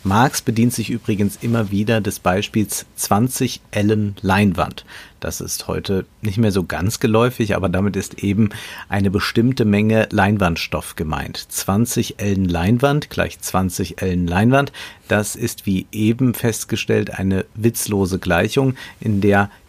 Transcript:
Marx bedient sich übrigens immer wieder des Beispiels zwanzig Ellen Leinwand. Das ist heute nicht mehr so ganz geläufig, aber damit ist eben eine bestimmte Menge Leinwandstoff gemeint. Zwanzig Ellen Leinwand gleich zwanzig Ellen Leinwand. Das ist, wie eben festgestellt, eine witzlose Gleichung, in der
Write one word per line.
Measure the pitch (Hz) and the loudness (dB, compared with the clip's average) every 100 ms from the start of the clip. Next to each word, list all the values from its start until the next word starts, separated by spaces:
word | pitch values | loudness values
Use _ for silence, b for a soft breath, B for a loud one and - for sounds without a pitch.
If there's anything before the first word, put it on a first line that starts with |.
Marx | 98 101 131 - | 0 2 2 0
bedient | - 113 120 | -2 2 2
sich | - 110 | 0 -4
übrigens | 117 - 104 101 - | -4 -2 0 0 -2
immer | 120 117 101 | -2 0 0
wieder | 101 107 113 | 0 2 0
des | 101 - | 0 -2
Beispiels | 92 92 - 110 101 - - | 0 0 0 -2 -2 -4 -10
zwanzig | - - - 127 - 123 - - | -8 0 2 2 0 -4 -4 -6
Ellen | 107 104 110 104 98 | 0 2 2 0 -2
Leinwand. | 95 98 104 85 78 - B B B _ | 0 4 4 2 -2 -6 B B B _
Das | - - | -8 -8
ist | - - - | -8 -8 -6
heute | 85 - 95 - _ | -6 -2 -2 -4 _
nicht | 107 98 | -4 0
mehr | 110 | 2
so | 95 | 2
ganz | 85 78 92 - | -2 -2 -4 0
geläufig, | 123 107 123 - 110 95 | 2 4 2 0 -2 0
aber | 92 | 0
damit | 92 101 95 | 0 0 -2
ist | - - | -6 -4
eben | 101 101 107 B B B - | 0 2 2 B B B -4
eine | 101 98 | 0 0
bestimmte | 95 - - 120 131 | 0 0 2 2 2
Menge | 110 101 107 110 104 | 2 4 4 2 2
Leinwandstoff | 104 98 107 92 82 - - - | 2 2 2 2 0 -4 -6 -8
gemeint. | - 78 76 - - - | -8 -6 -4 -6 -10 -10
Zwanzig | - - 98 117 - 113 - | -6 0 2 2 0 -2 -4
Ellen | 101 98 95 | -2 0 0
Leinwand | 85 90 120 139 147 - | 2 2 4 2 0 -2
gleich | - 85 - | -4 -4 -6
zwanzig | - 92 92 - 95 - | -4 -2 0 -2 -6 -4
Ellen | 95 90 87 | -2 0 0
Leinwand. | 87 113 135 139 B B B - | 2 4 4 0 B B B -2
Das | 101 104 | -2 -2
ist, | - 120 - - | -4 -6 -4 -2
wie | 95 - | -2 -2
eben | 110 107 117 127 | 0 0 2 0
festgestellt, | 110 120 107 - 110 - 110 104 - | 0 -2 -2 -4 -4 0 0 -2 -2
eine | 95 95 90 | 0 0 -2
witzlose | 110 113 113 - 101 95 92 | -2 0 0 -2 0 0 0
Gleichung, | 90 85 110 - 135 127 B B | 0 2 2 2 0 -2 B B
in | 110 101 | -2 2
der | 101 101 101 B | 4 4 2 B